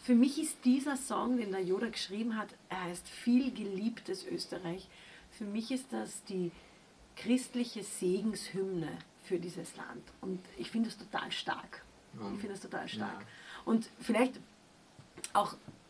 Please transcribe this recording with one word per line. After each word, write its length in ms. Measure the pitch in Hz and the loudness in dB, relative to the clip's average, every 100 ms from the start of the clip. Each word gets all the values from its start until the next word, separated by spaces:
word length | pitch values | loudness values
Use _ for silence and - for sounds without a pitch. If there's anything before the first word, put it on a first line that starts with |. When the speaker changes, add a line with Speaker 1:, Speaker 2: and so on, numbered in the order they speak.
Speaker 1:
Für 100 | - 240 | 6 8
mich 240 | 262 277 | 8 6
ist 160 | 302 - | -2 2
dieser 320 | 254 262 285 269 | 6 6 4 -2
Song, 420 | - 202 220 247 | 0 0 2 2
den 140 | 208 | 2
der 120 | 190 | 0
Yoda 240 | 180 190 233 | 2 2 2
geschrieben 480 | 226 - 202 233 220 | -2 -4 -2 0 0
hat, 120 | 208 - - | -4 -8 -8
er 140 | 185 | -4
heißt 260 | 175 175 - | -4 -6 -10
Viel 420 | - - 247 269 | -2 4 6 6
geliebtes 760 | - 202 190 220 233 - 190 - | 0 -2 -2 -2 -2 -4 -6 -4
Österreich. 600 | 175 - 185 180 180 185 - - - - | -6 -4 -6 -4 -6 -8 -18 -20 -20 -18
Für 120 | - 208 | -10 -4
mich 260 | 208 226 | -4 -2
ist 160 | 262 - | -4 -4
das 320 | 220 208 - - | -6 -6 -8 -6
die 260 | 190 175 - - - - - - - | -2 -2 -4 -14 -20 -20 -20 -20 -6
christliche 680 | 190 254 254 240 240 214 | 2 2 2 -2 -2 -4
Segenshymne 1080 | 185 - 185 190 214 196 - 185 190 185 156 - - - | -8 0 2 4 2 -2 -4 -2 0 0 -2 -6 -14 -18
für 160 | - 180 | -4 -2
dieses 360 | 175 170 165 - | -2 -6 -8 -10
Land. 280 | - - - - | -10 -12 -14 -10
Und 180 | 190 185 - - | -6 -6 -6 -10
ich 140 | - | -4
finde 160 | 226 226 | 0 0
es 100 | - | -2
total 320 | - - - | -6 -4 -4
stark. 500 | - - - - - - - - | -4 -4 -4 -6 -14 -16 -20 -18
Speaker 2:
Wow. 180 | - 202 | -8 -6
Speaker 1:
Ich 60 | 202 | -4
finde 160 | 202 196 | -4 -6
es 60 | |
total 260 | 190 185 - | -6 -6 -6
stark. 320 | - 208 - | -4 -6 -6
Speaker 2:
Ja. 60 | - - - - - | -12 -16 -16 -6 4
Speaker 1:
Und 240 | 226 - - | 4 2 -4
vielleicht 400 | - 214 254 - - - - - - - - - - | 2 6 4 2 -14 -20 -20 -20 -20 -20 -20 -14 0
auch 200 | 202 202 - - - - | 2 2 0 -14 -18 -18